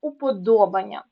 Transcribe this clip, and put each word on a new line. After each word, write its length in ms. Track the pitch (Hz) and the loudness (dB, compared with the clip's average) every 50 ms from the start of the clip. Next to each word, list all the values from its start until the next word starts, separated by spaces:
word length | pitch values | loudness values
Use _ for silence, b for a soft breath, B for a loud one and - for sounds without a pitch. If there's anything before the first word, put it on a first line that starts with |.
уподобання 1040 | - 302 285 _ 277 269 240 190 180 208 226 214 202 - - 190 190 208 - - - _ | -8 -10 -10 _ -4 -4 -4 -2 0 2 4 4 4 2 2 -6 -6 -6 -12 -16 -16 _